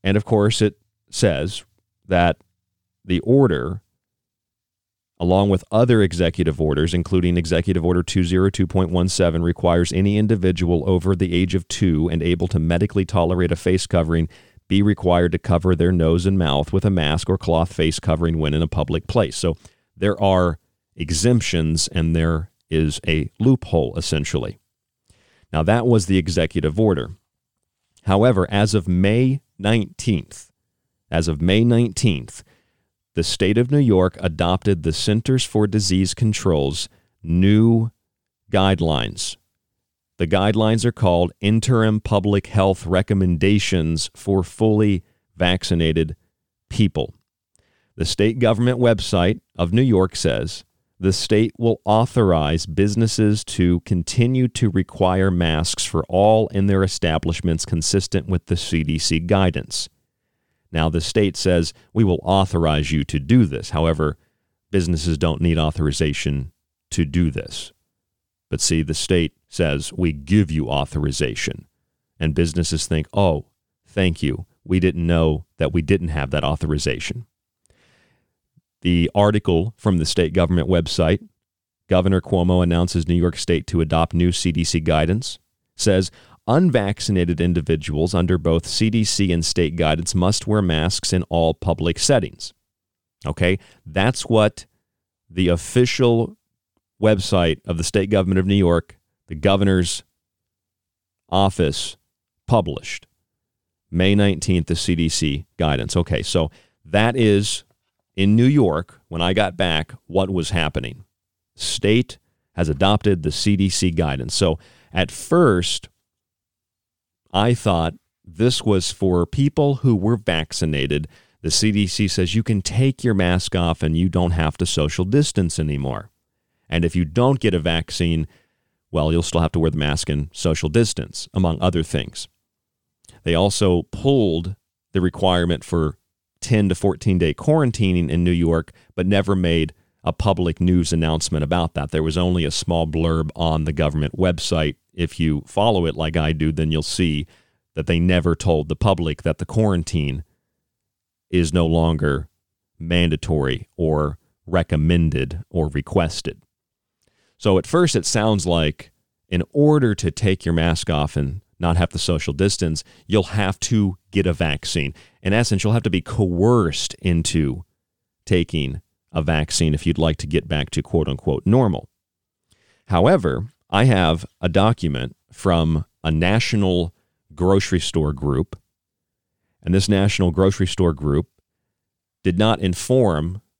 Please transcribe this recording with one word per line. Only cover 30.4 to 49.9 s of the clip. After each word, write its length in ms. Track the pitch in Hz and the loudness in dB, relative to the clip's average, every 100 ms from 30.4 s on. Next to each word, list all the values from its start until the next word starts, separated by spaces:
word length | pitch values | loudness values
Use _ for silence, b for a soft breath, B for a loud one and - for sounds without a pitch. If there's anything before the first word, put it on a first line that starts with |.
| - _ _ _ _ _ _ | -20 _ _ _ _ _ _
as 160 | 80 82 | -2 0
of 160 | 76 | 0
May 200 | 85 104 | 2 2
nineteenth, 800 | 120 117 120 - 117 73 60 - _ _ _ _ _ _ _ | 4 2 0 0 0 0 -6 -20 _ _ _ _ _ _ _
the 100 | - | -4
state 360 | 85 - 95 107 | -4 0 0 2
of 120 | 123 | 2
New 60 | 147 | 2
York 400 | 131 95 92 - | 4 4 2 0
adopted 640 | 90 78 87 92 104 92 | -6 -2 0 0 0 0
the 120 | 80 | -2
Centers 520 | 78 - 104 - 131 - | -2 0 0 0 -2 0
for 220 | 107 104 | 0 0
Disease 480 | 107 95 92 95 - | 0 0 0 0 0
Control's 760 | 110 104 98 78 69 71 - _ _ _ | -2 0 0 0 0 -4 -10 _ _ _
new 680 | 82 85 95 107 113 113 113 _ _ _ _ _ _ | -2 2 4 6 4 4 0 _ _ _ _ _ _
guidelines 840 | 101 95 95 82 71 55 - - - _ _ _ _ _ _ _ _ | 0 2 2 0 0 -4 -8 -10 -12 _ _ _ _ _ _ _ _
the 100 | 85 | 0
guidelines 580 | 92 101 107 110 110 117 | 2 2 2 2 2 -2
are 80 | |
called 400 | - 101 87 87 - | 0 0 2 0 -2
Interim 580 | 101 110 120 120 110 107 | 0 0 2 2 2 0
Public 480 | - 101 101 101 - | -2 -2 2 0 0
Health 380 | 101 95 92 82 | 0 0 0 0
Recommendations 1200 | 92 98 98 92 82 95 104 - 92 80 80 - - | -2 0 0 2 2 2 2 2 -2 0 -4 -6 -10
for 280 | - 95 | -2 -2
Fully 600 | 90 - 110 107 104 92 _ _ _ - | -2 0 2 4 2 0 _ _ _ -2
Vaccinated 800 | 90 90 - 85 80 80 80 80 _ _ _ _ _ | 0 0 -2 0 0 0 -2 -6 _ _ _ _ _
People. 440 | - 104 - 53 - _ _ _ _ _ _ _ - | 0 0 0 -8 -12 _ _ _ _ _ _ _ -8
The 80 | 82 | -6
state 340 | - 104 120 | 0 0 2
government 400 | 117 110 120 123 | 0 2 0 2
website 600 | 120 107 - 98 87 113 _ - | 2 0 0 0 0 -2 _ -6
of 160 | 87 | -2
New 80 | 110 | 2
York 340 | 131 | 2